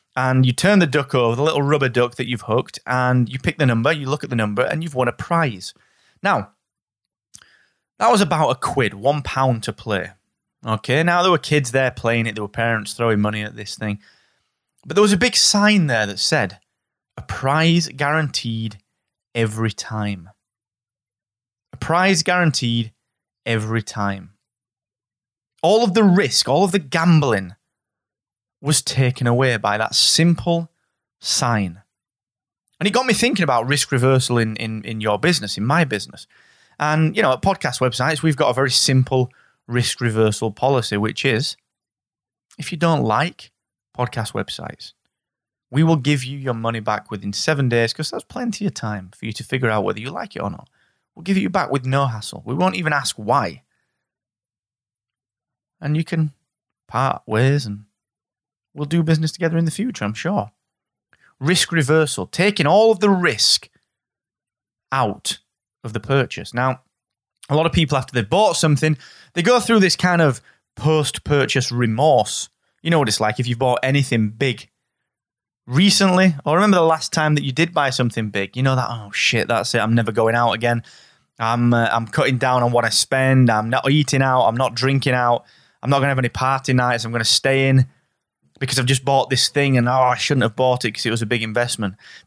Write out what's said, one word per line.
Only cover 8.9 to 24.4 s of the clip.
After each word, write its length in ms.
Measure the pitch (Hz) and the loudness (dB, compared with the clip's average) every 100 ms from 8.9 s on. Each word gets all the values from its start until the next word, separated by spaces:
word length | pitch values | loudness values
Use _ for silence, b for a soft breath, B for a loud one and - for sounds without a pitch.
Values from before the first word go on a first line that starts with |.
one 280 | 101 120 147 | 0 -2 0
pound 400 | 131 - 135 117 | -2 -2 0 0
to 100 | 110 | -4
play. 380 | 104 - 101 85 - _ _ _ _ 117 | -10 -4 -4 -4 -12 _ _ _ _ -6
Okay, 380 | 110 - 131 | -6 0 0
now 180 | 170 175 | 2 2
there 100 | 185 | 4
were 60 | 175 | 2
kids 340 | - 151 127 | 2 0 0
there 200 | 131 131 | 0 0
playing 360 | - 117 117 113 | -2 -2 0 -2
it, 80 | 107 | -6
there 80 | 101 | -8
were 20 | |
parents 460 | - 117 110 104 | -4 -2 -2 -4
throwing 260 | - 117 104 | -2 0 2
money 220 | 107 107 | 0 -2
at 160 | 104 110 | -8 -10
this 180 | 107 - | -14 -8
thing. 240 | 110 101 b b b b b _ _ _ - | -8 -8 b b b b b _ _ _ -4
But 100 | 165 | 2
there 80 | |
was 100 | 208 | 2
a 40 | 196 | 4
big 180 | 247 - | 2 2
sign 520 | - 208 208 208 151 | 2 2 4 4 2
there 180 | 117 101 | 0 -2
that 120 | 95 | -4
said, 420 | - 156 101 - _ _ _ _ _ - | -2 0 -2 -6 _ _ _ _ _ -16
"A 40 | |
prize 680 | - - 135 151 165 170 160 | -12 -6 -2 2 2 2 -2
guaranteed 880 | 135 143 156 151 - 120 113 113 104 _ _ _ _ _ 120 | -4 -2 -2 -2 -6 -6 -6 -6 -10 _ _ _ _ _ -2
every 360 | 113 107 113 | -2 -2 -4
time." 580 | - - 110 104 98 87 _ _ _ _ _ _ _ _ _ _ _ _ _ _ | -4 -10 -6 -6 -8 -12 _ _ _ _ _ _ _ _ _ _ _ _ _ _
A 40 | - | -14
prize 460 | - 165 185 180 | 0 2 4 2
guaranteed 720 | 160 180 170 135 123 117 110 _ _ _ _ _ - | 2 2 2 0 -2 -2 -4 _ _ _ _ _ -4
every 380 | 113 107 113 | -2 -2 -4
time. 480 | - - 101 98 92 _ | -4 -6 -6 -6 -12 _